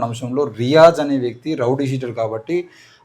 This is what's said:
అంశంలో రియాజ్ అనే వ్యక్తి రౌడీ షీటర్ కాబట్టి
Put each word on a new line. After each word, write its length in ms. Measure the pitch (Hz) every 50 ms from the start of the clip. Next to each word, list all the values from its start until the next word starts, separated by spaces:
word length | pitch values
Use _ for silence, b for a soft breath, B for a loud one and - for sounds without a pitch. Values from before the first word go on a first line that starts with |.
| 117
అంశంలో 400 | 117 113 117 - 123 127 139 147
రియాజ్ 560 | 120 104 107 120 127 147 160 165 170 165 151
అనే 180 | 147 143 139
వ్యక్తి 380 | 135 123 120 110 120 - 151 160
రౌడీ 320 | 131 120 120 135 139 143
షీటర్ 280 | 131 135 131 131 120 110
కాబట్టి 520 | 117 113 110 113 110 - - 170 180 175 b b b b b b b